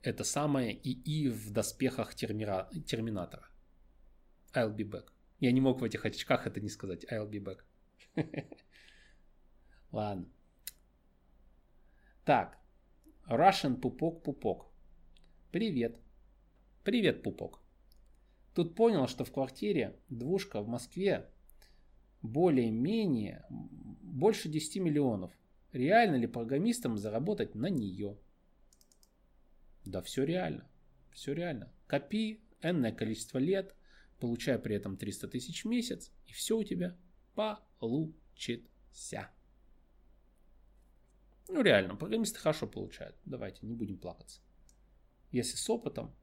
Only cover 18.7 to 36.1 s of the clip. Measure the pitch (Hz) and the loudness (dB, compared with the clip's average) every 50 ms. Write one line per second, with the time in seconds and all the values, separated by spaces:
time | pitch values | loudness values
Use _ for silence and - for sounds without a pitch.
18.7 | - - 226 233 220 160 131 - - - 135 - - 139 135 131 - - - 208 | 4 6 6 6 8 6 4 2 0 -4 -6 -4 0 -2 -2 -2 -2 -2 0 2
19.7 | 196 156 113 98 - - - - 131 117 120 139 185 196 - - - 107 104 110 | 2 2 2 0 -4 -14 -14 -10 -8 -6 -2 0 0 0 0 -2 -4 -4 -4 -2
20.7 | 117 123 - - - 175 190 202 160 95 95 - - - - - - - - - | -4 -6 -6 -8 -6 0 2 2 2 2 0 -8 -20 -20 -20 -20 -20 -20 -20 -20
21.7 | - - - - - - - - - _ - 113 113 143 175 180 151 131 120 113 | -20 -20 -20 -20 -20 -20 -20 -20 -20 _ -10 -4 0 4 4 6 6 6 4 4
22.7 | 110 113 123 160 214 226 214 185 139 113 104 98 - - - - - - - - | 2 2 2 2 2 2 2 2 2 2 0 -4 -6 -12 -14 -12 -12 -12 -10 -12
23.7 | - - - - - - - - - 127 151 214 214 - - 165 151 156 151 - | -14 -14 -14 -16 -16 -14 -14 -8 -2 4 4 4 4 4 -2 -2 -2 -2 -2 -2
24.7 | - 196 185 165 147 147 143 127 113 98 90 87 - _ _ _ _ - _ _ | -4 0 0 2 4 4 4 2 2 0 -4 -8 -12 _ _ _ _ -20 _ _
25.7 | - 131 123 147 196 226 240 208 151 127 117 113 - 120 117 117 139 143 180 233 | -4 0 2 6 8 8 8 6 4 2 2 0 -2 -4 -4 0 0 2 2 2
26.7 | 233 - - 127 113 104 98 107 104 117 139 190 214 - - - - 104 120 185 | 0 0 0 -2 -2 -2 -2 -2 -2 -2 0 0 0 0 -2 -4 -2 -4 -2 0
27.7 | 196 143 110 98 92 95 104 101 101 - - - _ _ _ _ _ _ - _ | 0 0 -2 -2 -4 -4 -6 -6 -6 -10 -18 -20 _ _ _ _ _ _ -20 _
28.7 | _ _ - _ - _ - _ _ _ _ _ _ - - - - - - - | _ _ -20 _ -20 _ -20 _ _ _ _ _ _ -20 -20 -20 -20 -20 -20 -20
29.7 | - - - 101 92 95 90 - - - 131 151 165 180 185 160 - - - - | -20 -16 -14 -8 -6 -6 -6 -4 -2 -2 0 2 0 0 0 -2 -6 -8 -10 -16
30.7 | - - - - - - - - - - - - 143 160 170 175 151 113 - - | -20 -20 -20 -20 -20 -20 -20 -20 -18 -10 -6 -4 -4 -2 -2 -4 -4 -6 -8 -12
31.7 | - - - - - 143 143 - - 214 220 220 220 - - - - _ - 160 | -18 -20 -6 -2 -2 -2 0 0 -2 0 0 0 -2 -8 -14 -20 -20 _ -2 2
32.7 | 180 165 123 113 - - - 110 113 - - - - 131 131 165 190 196 190 190 | 2 4 2 2 2 -2 -2 -2 -2 -4 -6 -4 0 0 2 4 2 2 0 -4
33.7 | - - - - - - - - - - - 120 117 117 - 147 127 110 - - | -10 -20 -20 -20 -20 -20 -20 -20 -12 -6 -2 -2 -2 0 2 2 2 2 2 0
34.7 | 107 101 - 101 95 92 - 104 95 - - - - 123 - - 165 - - 214 | -2 -2 -2 -4 -6 -4 -6 -6 -6 -6 -8 -6 -6 -8 -8 -6 -10 -6 -2 0
35.7 | 233 247 233 - - - - - | 0 0 0 0 -4 -6 -8 -18